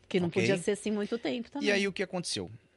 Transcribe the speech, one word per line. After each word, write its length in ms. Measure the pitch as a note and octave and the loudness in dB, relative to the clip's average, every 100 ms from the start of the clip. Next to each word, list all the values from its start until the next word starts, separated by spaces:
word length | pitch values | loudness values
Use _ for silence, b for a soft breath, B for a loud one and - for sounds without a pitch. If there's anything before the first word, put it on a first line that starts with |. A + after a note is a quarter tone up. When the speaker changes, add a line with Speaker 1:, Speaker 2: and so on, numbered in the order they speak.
| - | -2
Speaker 1:
Que 100 | F#3+ | 0
não 80 | F3 | 2
Speaker 2:
ok? 140 | F#3+ | 4
Speaker 1:
podia 160 | F3+ F#3+ | 4 4
ser 140 | F3 | 2
assim 200 | G3+ G#3 | 0 0
muito 260 | G#3 G3+ A#3 | -2 -2 -2
tempo 320 | D#4 B3+ A#3 | -2 -4 -6
também. 200 | - G#3 | -2 2
Speaker 2:
E 20 | |
aí 160 | G3+ G3+ | 2 2
o 60 | |
que 100 | F#3 | -2
aconteceu? 480 | F#3 F3+ - - F2+ A2 _ | -4 -4 -4 -6 -6 -12 _